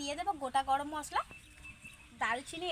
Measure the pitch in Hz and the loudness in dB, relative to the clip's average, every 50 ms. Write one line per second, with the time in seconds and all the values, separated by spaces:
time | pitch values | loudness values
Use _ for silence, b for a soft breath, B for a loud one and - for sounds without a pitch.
0 | 285 285 294 302 349 392 381 294 277 254 254 269 269 269 269 277 285 294 311 302 | -4 -2 -2 0 0 0 0 0 0 2 4 4 6 6 4 4 4 0 -2 -4
1 | 285 - - 415 - - - - - - - - - - - - - - - - | -4 0 0 0 0 0 -4 -16 -18 -18 -18 -16 -16 -16 -16 -16 -16 -18 -18 -18
2 | - - - - 240 220 233 254 277 - - 330 359 359 | -20 -14 -4 0 0 2 2 0 -2 -4 -6 -2 0 0